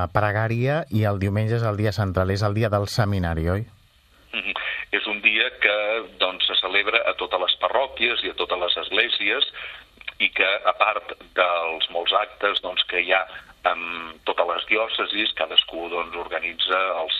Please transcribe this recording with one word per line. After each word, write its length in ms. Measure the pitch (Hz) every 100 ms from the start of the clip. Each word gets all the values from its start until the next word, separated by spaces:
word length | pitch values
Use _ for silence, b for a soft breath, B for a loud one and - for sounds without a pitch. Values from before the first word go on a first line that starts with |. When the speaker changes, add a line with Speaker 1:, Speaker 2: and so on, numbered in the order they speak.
| 87
Speaker 1:
pregària 720 | 107 104 104 110 117 127 151 -
i 140 | 107
el 160 | 107 101
diumenge 340 | 101 101 107
és 80 | 117
el 140 | 113 104
dia 160 | 107
central, 380 | 101 98 90 92
és 120 | 98
el 120 | 104
dia 140 | 104 113
del 200 | 101 101
seminari, 600 | - 101 101 85 80 82
oi? 160 | 98 113 - - _ _ _ -
Speaker 2:
Mhm. 200 | 113 98 - B B B
És 160 | 104 107
un 140 | 104
dia 260 | 107 107 123 -
que, 160 | 104 104 104 113 107 -
doncs, 280 | 92 90 95
se 60 | 90
celebra 420 | 95 98 101 113 -
a 60 |
totes 240 | - 90 92
les 140 | 87 -
parròquies 640 | 90 107 135 117 120 110
i 60 | 95
a 40 |
totes 240 | 85 90 90
les 180 | 90 87
esglésies 680 | 82 98 117 110 101 123 151 B B B B - - -
i 100 | 104
que, 160 | - 95 98
a 80 | -
part 420 | - 104 104 - - -
dels 540 | - 90 87 82 82 -
molts 220 | 85 90
actes, 480 | 95 107 - 104 95
doncs, 220 | 90 90
que 160 | - 90
hi 120 | 90
ha 120 | 92 90 B B B
amb 540 | 90 85 85 85 82 80
totes 220 | - 92 85
les 200 | 85 -
diòcesis, 680 | 107 113 - 98 101 110
cadascú, 540 | - 82 85 - 82 85
doncs, 260 | 87 82 85
organitza 640 | 82 80 85 80 - 92 95 85
els 140 | 80